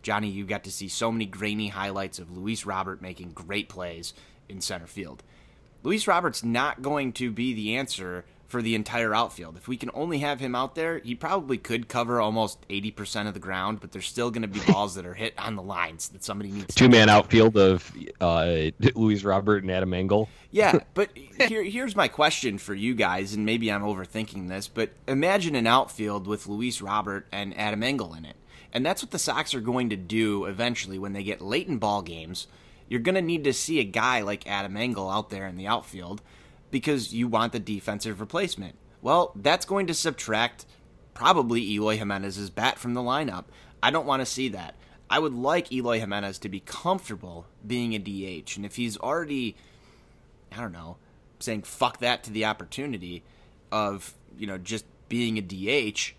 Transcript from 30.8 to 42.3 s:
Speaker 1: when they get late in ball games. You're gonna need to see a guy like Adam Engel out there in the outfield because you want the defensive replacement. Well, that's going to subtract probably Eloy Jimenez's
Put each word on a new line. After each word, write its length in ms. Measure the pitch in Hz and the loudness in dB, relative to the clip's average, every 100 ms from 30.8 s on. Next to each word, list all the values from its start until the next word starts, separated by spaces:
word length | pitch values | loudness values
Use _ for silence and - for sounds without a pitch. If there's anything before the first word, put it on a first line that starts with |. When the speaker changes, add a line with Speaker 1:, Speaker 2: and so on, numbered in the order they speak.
| 92 95 | -6 -6
Speaker 1:
when 160 | 98 | -6
they 80 | 98 | -6
get 180 | 98 101 | -6 -6
late 280 | 95 135 - | -2 -2 -2
in 100 | 127 | -2
ball 240 | 104 101 | 0 0
games. 460 | 87 82 80 90 - - - - - | -4 -12 -10 -12 -12 -18 -20 -20 -6
You're 120 | 120 | -2
gonna 220 | 117 185 | 2 2
need 220 | 165 170 | 0 0
to 100 | 143 | 0
see 260 | 120 - 160 | 0 0 0
a 40 | |
guy 380 | 104 101 120 127 | 0 0 2 2
like 260 | 101 104 - | -2 -6 -4
Adam 280 | 101 98 101 | -4 -4 -4
Engel 320 | 123 104 95 | -2 -2 -2
out 220 | 101 104 | -4 -4
there 180 | 98 95 | -10 -10
in 80 | 90 | -8
the 120 | 98 | -4
outfield 560 | 117 - 95 87 104 - - - - - | -4 -4 -14 -10 -12 -14 -20 -20 -20 -6
because 400 | 131 151 143 110 113 | -4 0 0 0 -2
you 120 | 120 | 0
want 240 | 110 113 | 2 0
the 80 | 120 | -2
defensive 600 | 104 101 - 104 113 98 | -6 -6 -4 -4 -6 -6
replacement. 560 | 107 165 190 - 92 - - - | -4 -2 -2 -4 -10 -14 -20 -8
Well, 300 | 120 165 175 101 | 4 4 4 2
that's 300 | 104 175 - | 4 4 2
going 220 | 196 180 | 0 0
to 60 | 165 | 0
subtract 720 | 160 131 - 107 120 - - - - - - - | -2 -2 -2 2 0 -2 -20 -20 -20 -20 -20 2
probably 480 | 135 180 120 117 | 6 6 6 2
Eloy 340 | 101 104 107 107 | 2 0 2 2
Jimenez's 540 | 101 98 98 | 0 -4 -4